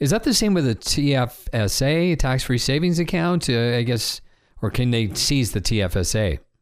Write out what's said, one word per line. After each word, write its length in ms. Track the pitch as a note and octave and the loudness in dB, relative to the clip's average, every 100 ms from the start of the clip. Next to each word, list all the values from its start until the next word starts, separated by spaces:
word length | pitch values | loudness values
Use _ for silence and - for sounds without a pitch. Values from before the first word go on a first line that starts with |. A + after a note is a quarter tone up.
Is 100 | C#3+ | 0
that 140 | G#3 | 0
the 100 | D4 | 0
same 200 | G#3+ G#3+ | 2 2
with 120 | F#3 C3+ | 2 2
a 80 | |
T 400 | A2 - - C#3+ | -2 -2 0 2
F 340 | C3+ B2 - - | 2 0 -6 -6
S 280 | A#2+ G#2 - | -2 0 0
A, 360 | C3+ D#3+ F3 D#3+ | 0 2 2 2
tax-free 420 | C3 C3 - B2 | 0 0 0 -2
savings 400 | - C#3+ F3 E3+ | 0 0 2 0
account? 500 | E3+ F3 E3+ F3 - | 0 0 0 0 0
Uh, 280 | A#2+ A#2+ A#2+ | 0 2 0
I 60 | |
guess, 380 | A#2+ A#2 - - - _ _ - | 0 -2 -2 -8 -12 _ _ -6
or 100 | G#2+ | -4
can 200 | - B2 | 0 0
they 240 | A#2 G#2+ | 2 0
seize 380 | E2+ - C#3+ A#2 | -2 0 0 0
the 80 | G#2+ | -2
T 200 | - A2+ | 0 0
F 160 | F#2 G2 | 0 0
S 180 | F2 A2 | 0 0
A? 240 | G2+ C2+ _ _ | 0 -2 _ _